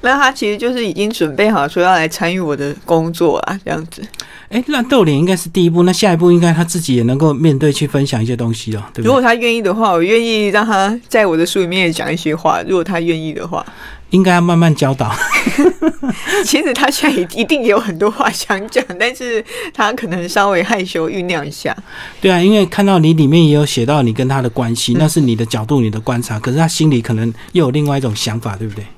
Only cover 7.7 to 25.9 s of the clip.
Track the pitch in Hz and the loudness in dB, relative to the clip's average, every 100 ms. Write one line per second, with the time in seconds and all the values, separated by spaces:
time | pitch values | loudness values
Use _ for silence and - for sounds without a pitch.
7.7 | 139 147 143 139 120 113 120 120 113 - | 0 -2 0 0 -2 -2 -2 -4 -4 -6
8.7 | 107 101 - 113 262 247 233 240 233 196 | -8 -8 -4 2 2 2 2 0 0 -2
9.7 | 208 220 175 175 226 233 220 208 202 220 | 0 0 2 2 2 2 0 0 0 0
10.7 | 202 196 240 - 233 202 160 175 208 175 | 0 0 -2 -2 2 2 2 0 0 -2
11.7 | 180 175 160 - 165 156 160 160 170 - | 0 0 -2 -4 -4 -2 -2 0 -2 0
12.7 | 185 165 175 170 160 160 147 175 165 - | -2 -2 -2 -2 -4 -4 -8 -8 -8 -10
13.7 | - - - - 185 185 175 175 170 170 | -18 -20 -18 -2 2 4 4 4 4 4
14.7 | 151 139 135 117 - - 1077 - - 285 | 2 0 0 -4 -2 -2 -2 -2 2 2
15.7 | 370 320 320 269 196 - 392 370 - 311 | 2 -2 -2 -6 -6 -4 -2 0 0 0
16.7 | 240 269 277 294 262 175 - 226 302 240 | 0 -2 0 0 0 -4 -4 0 0 2
17.7 | 202 202 165 208 220 233 175 - 196 214 | 0 0 -2 -2 0 -4 -4 -4 -6 -2
18.7 | 247 254 180 233 254 247 226 - - 403 | -4 -4 -4 -4 -4 -6 -6 -6 -12 -12
19.7 | - 214 254 202 180 175 208 202 185 196 | -2 -2 -2 -6 -6 -2 0 2 2 0
20.7 | 220 185 170 160 196 180 165 147 - 156 | -4 -4 -4 -4 -4 -4 -4 -6 -8 -8
21.7 | - - - - - 196 180 185 214 180 | -8 -12 -18 -18 -2 0 4 4 4 2
22.7 | - 196 190 160 165 139 165 160 147 147 | 2 2 4 4 4 4 6 6 4 2
23.7 | - 117 147 120 110 131 135 120 110 113 | 0 0 2 0 0 -2 0 -2 -2 -4
24.7 | 117 - 120 151 165 131 113 113 120 110 | -2 0 2 2 2 0 0 -2 -4 0
25.7 | 143 113 | 0 0